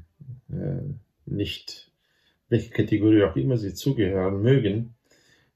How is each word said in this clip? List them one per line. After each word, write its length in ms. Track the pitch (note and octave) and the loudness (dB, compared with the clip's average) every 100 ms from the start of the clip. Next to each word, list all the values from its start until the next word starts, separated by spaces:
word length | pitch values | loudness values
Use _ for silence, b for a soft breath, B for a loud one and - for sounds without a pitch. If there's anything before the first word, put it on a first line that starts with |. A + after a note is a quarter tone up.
| - _ C3 A#2+ - | -12 _ -20 -18 -12
äh, 300 | - G2 F#2 - G#2 _ _ - | -8 -6 -6 -8 -12 _ _ -8
nicht, 680 | G2+ G2 - - - _ _ _ _ _ _ - | -4 -4 -6 -14 -20 _ _ _ _ _ _ 0
welche 200 | A2 - | 0 0
Kategorie 520 | - A2 G#2 G#2+ G#2+ | -2 0 2 4 6
auch 120 | F#2 C3+ | 4 2
immer 220 | C3+ B2 | 0 -2
sie 160 | G2+ | -4
zugehören 680 | F2 C#3+ B2+ F#2 F#2+ F#2 G2 | -4 -2 0 0 0 -2 0
mögen, 520 | A2+ C3+ G#2 G#2+ A2+ - b b b b b | 4 4 2 -2 -6 -14 b b b b b